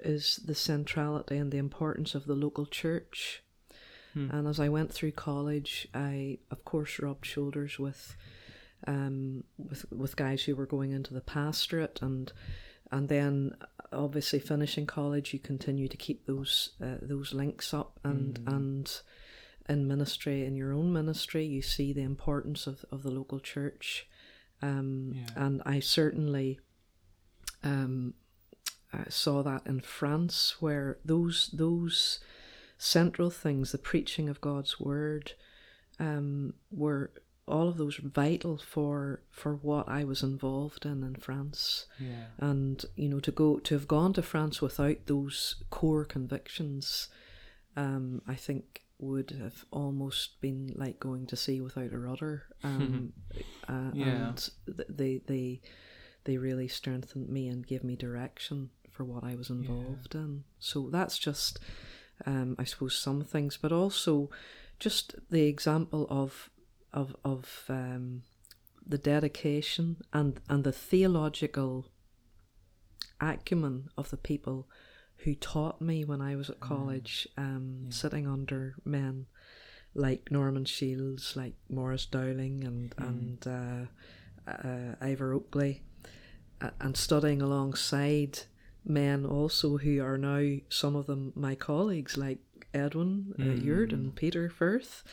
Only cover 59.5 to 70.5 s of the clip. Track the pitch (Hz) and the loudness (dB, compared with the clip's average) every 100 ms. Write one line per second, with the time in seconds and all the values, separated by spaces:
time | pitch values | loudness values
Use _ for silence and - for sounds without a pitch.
59.5 | 123 127 123 127 131 - 156 151 143 139 | -4 -2 -2 -4 -6 -6 -6 -6 -6 -10
60.5 | - - 147 131 170 175 - 156 143 - | -10 -6 -2 0 0 0 0 -2 0 -2
61.5 | - - - - - - - - 135 127 | -4 -10 -12 -14 -16 -18 -8 -2 0 0
62.5 | - 131 - 131 - - 143 147 156 143 | 0 -2 -2 -2 -2 0 0 0 0 0
63.5 | - 156 170 196 196 - 147 143 - - | 0 2 4 4 4 4 4 4 -4 -16
64.5 | - - - 214 - - - - 165 151 | -18 -18 -4 0 0 -2 -6 2 6 6
65.5 | 143 160 156 - 156 - 139 135 - - | 6 4 4 4 0 0 2 0 -4 -16
66.5 | _ - _ _ 139 135 - 139 131 127 | _ -20 _ _ -4 -4 -4 -2 -2 -4
67.5 | - - 131 127 127 127 123 - _ - | -12 -6 -4 -4 -4 -6 -8 -10 _ -20
68.5 | - _ _ - 143 143 147 147 - 156 | -20 _ _ -4 0 4 4 4 2 0
69.5 | 147 151 - 165 165 - 147 143 131 - | 2 0 0 0 -2 -2 2 2 2 2